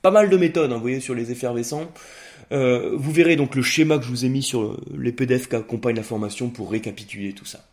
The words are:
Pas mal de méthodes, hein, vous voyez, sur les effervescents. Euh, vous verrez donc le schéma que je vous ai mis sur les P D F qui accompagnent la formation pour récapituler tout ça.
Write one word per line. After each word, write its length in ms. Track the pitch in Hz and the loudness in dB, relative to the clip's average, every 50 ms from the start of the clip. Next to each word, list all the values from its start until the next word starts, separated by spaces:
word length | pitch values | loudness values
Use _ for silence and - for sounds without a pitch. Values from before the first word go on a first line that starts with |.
Pas 80 | - 190 | 4 6
mal 200 | 196 214 214 196 | 6 6 6 6
de 60 | 190 | 6
méthodes, 340 | 185 175 165 170 170 156 131 | 4 4 2 2 2 2 2
hein, 60 | 120 | 0
vous 40 | 117 | -2
voyez, 200 | 110 123 131 135 | -2 -2 -4 -4
sur 140 | 127 - 127 | -4 -6 -4
les 160 | 120 117 113 | -4 -4 -6
effervescents. 580 | 123 123 127 120 120 117 117 - 151 151 165 170 - - - - - - - - - - - _ | -6 -6 -4 -4 -4 -4 -4 -4 -6 -8 -8 -10 -14 -20 -20 -20 -20 -20 -20 -20 -20 -20 -10 _
Euh, 400 | - 139 131 127 123 120 - - - | -2 2 2 2 2 2 0 -2 -2
vous 180 | 151 135 151 | -2 -2 2
verrez 240 | 156 165 170 170 165 | 4 6 6 6 6
donc 180 | 143 143 127 - | 4 2 0 0
le 80 | 135 | 0
schéma 360 | 123 - - 160 156 156 151 143 | 0 2 4 4 4 4 4 0
que 60 | 120 | 0
je 60 | 120 | -4
vous 140 | 123 117 127 | -4 -2 0
ai 40 | 127 | 0
mis 140 | 131 139 | 0 0
sur 360 | 131 - - 120 107 107 - - - - - | -2 -2 -2 -2 -2 -2 -4 -8 -12 -12 -10
les 160 | 147 127 120 | -4 -4 -4
P 140 | 117 - 135 | -2 -2 0
D 120 | 123 127 127 | 2 2 0
F 100 | 127 - | 0 -2
qui 80 | - | -6
accompagnent 400 | 113 110 - 120 110 107 123 113 | -6 -4 -6 -8 -4 -2 -2 -2
la 60 | 113 | -2
formation 480 | 107 - 117 107 107 104 104 - 127 120 | -4 -6 -6 -6 -6 -6 -6 -6 -8 -8
pour 200 | 120 - 101 87 | -6 -8 -8 -6
récapituler 640 | 107 110 - 113 101 - 104 98 - 101 98 98 | -6 -6 -6 -8 -12 -12 -16 -16 -12 -8 -8 -8
tout 140 | 98 - - | -10 -10 -16
ça. 180 | - - - _ _ | -18 -18 -18 _ _